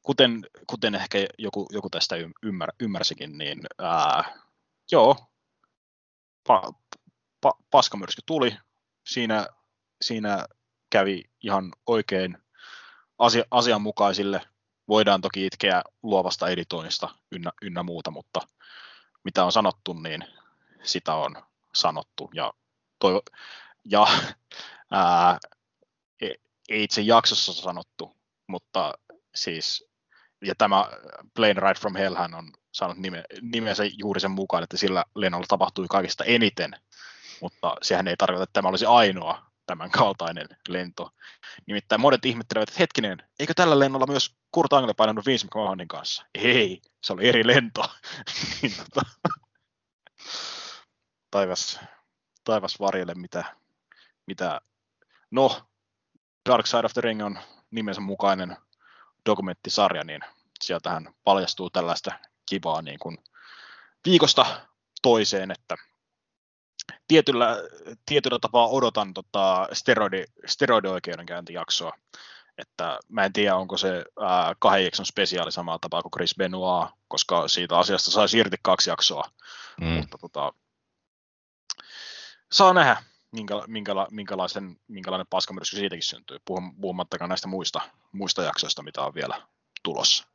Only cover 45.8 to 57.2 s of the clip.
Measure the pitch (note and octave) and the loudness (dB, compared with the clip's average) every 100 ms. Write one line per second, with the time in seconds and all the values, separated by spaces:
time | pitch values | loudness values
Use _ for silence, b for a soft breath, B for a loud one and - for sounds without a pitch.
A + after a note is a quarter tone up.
45.8 | F2 D2+ - - - - A2+ - - F#2 | -10 -12 -10 -10 -12 -2 2 4 2 -2
46.8 | _ _ - F#2 A2+ A#2 A2+ B2 A#2 - | _ _ -8 2 4 6 6 4 2 -6
47.8 | - - - - - - - - B2 G2 | -6 -8 -16 -14 -10 -8 -8 -6 -6 -6
48.8 | - - - - - - _ _ _ _ | -6 -4 -6 -4 -6 -6 _ _ _ _
49.8 | _ _ _ _ B B B B B B | _ _ _ _ B B B B B B
50.8 | B _ _ _ _ G2+ F#2+ F2+ - - | B _ _ _ _ 0 0 -2 -6 -10
51.8 | B B B _ _ _ - A2 F#2+ - | B B B _ _ _ -2 -2 -2 -2
52.8 | G2+ F#2+ F2 F2 F2 F2 D#2+ - _ _ | -2 -2 -6 -10 -10 -10 -10 -14 _ _
53.8 | _ b b _ - F#2+ F2+ D2 _ _ | _ b b _ -16 -6 -6 -6 _ _
54.8 | _ _ _ _ _ B2 C3+ - _ _ | _ _ _ _ _ 2 2 2 _ _
55.8 | _ _ _ _ _ _ - A#2+ - A#2+ | _ _ _ _ _ _ 2 2 4 2
56.8 | A2+ - A#2 G#2+ | 2 0 -2 -2